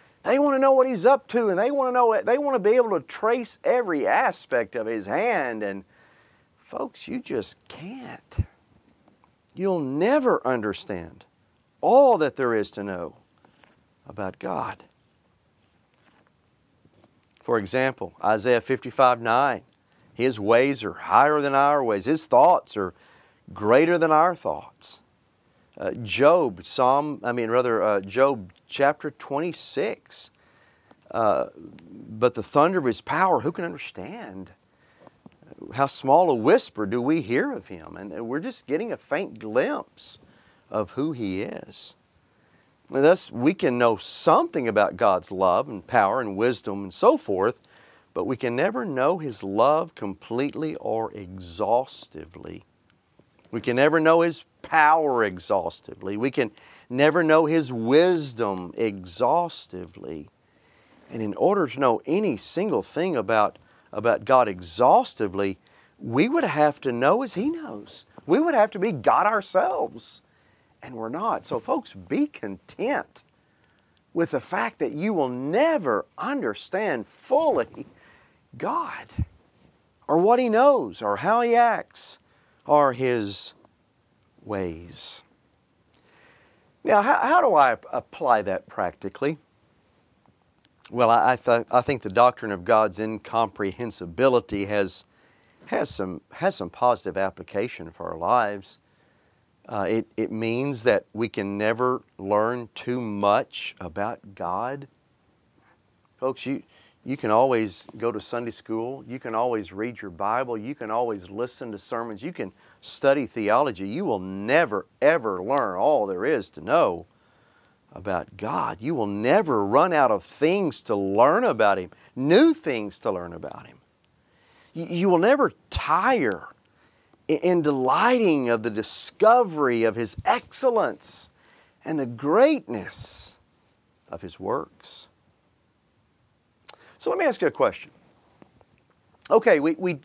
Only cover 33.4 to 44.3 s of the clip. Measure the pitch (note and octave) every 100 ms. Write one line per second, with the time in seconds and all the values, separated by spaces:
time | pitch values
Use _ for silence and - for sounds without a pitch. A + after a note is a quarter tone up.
33.4 | B2+ F3 F3 F3 - - G2 A3 D#3+ F#2+
34.4 | F#2+ - _ _ _ _ - _ - _
35.4 | - - - A2+ C3+ - C3 D3+ F3+ B2+
36.4 | A2+ A#3 - - G2+ A#2+ B2 E3 G#2+ B2
37.4 | C4+ A#3 - F2+ D#2+ E2+ G2+ E2 A#2 C#3
38.4 | A3 A#3+ - D3+ A3+ D3 - D3 G3 A2+
39.4 | A2 A2+ G3+ D4 - - - - _ _
40.4 | _ _ _ G#2+ G2 - D3+ B2+ G2+ F#2+
41.4 | A2 - - - - - _ _ _ _
42.4 | _ _ _ _ - C3+ D3 F#3 - -
43.4 | C3 F#3+ D#3+ A#2+ A#2+ G#2+ - - -